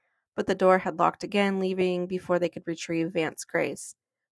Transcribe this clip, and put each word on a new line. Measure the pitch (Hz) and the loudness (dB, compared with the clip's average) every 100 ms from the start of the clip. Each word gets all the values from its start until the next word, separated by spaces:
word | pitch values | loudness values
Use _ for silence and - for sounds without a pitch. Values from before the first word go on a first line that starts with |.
| _ _ _ - | _ _ _ -6
but | 202 | -2
the | |
door | 190 185 185 | 2 6 6
had | 185 165 | 2 2
locked | 165 - | 2 0
again, | - 208 196 196 | -2 0 2 0
leaving | 190 190 185 180 180 | 0 0 0 0 -2
before | 185 - 175 | -4 -2 0
they | 170 | 0
could | - 170 | -4 -8
retrieve | 165 - 165 165 | -8 -4 -2 -2
Vance | 185 156 - | -2 -2 -4
Grace, | - 170 151 - - - _ _ _ | -4 -2 -2 -4 -12 -18 _ _ _